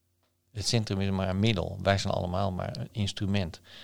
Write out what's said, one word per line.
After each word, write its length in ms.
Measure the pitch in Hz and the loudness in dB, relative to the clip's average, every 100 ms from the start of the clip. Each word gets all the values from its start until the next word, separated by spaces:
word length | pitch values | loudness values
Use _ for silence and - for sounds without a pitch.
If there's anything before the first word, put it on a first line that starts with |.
| _ _ _ _ _ | _ _ _ _ _
Het 160 | 110 - | -4 0
centrum 340 | 120 107 98 | 2 2 0
is 80 | 98 | 0
maar 200 | 95 95 | 0 0
een 100 | 92 | 4
middel. 400 | 110 98 85 95 | 4 4 -2 0
Wij 160 | 92 98 | 2 2
zijn 160 | - | 2
allemaal 380 | - 92 90 98 | 0 0 0 -2
maar 260 | 90 - - | -2 -4 -6
een 120 | - | -8
instrument. 680 | 110 98 - 95 101 87 - - - | -2 -4 -2 0 0 0 -6 -18 -16